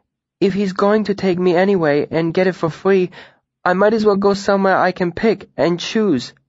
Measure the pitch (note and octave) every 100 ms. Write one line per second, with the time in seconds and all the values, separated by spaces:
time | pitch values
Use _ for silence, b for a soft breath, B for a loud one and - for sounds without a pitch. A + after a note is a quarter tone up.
0 | B _ _ - G3 F#3 G3+ F#3 G3+ G#3+
1 | G#3 G3+ F#3+ F3 F3+ E3+ F#3+ G3 D#3+ D3
2 | - D3+ E3 D#3+ F#3 F3 E3 - F#3+ G3
3 | F3+ B B B _ _ - F3+ G#3 A3+
4 | G#3+ G3 G3 G3 - G3 F#3+ F3 F3 F3+
5 | F3+ E3+ A3+ G3 - - D3+ F3 - A3+
6 | G#3+ C3+ - -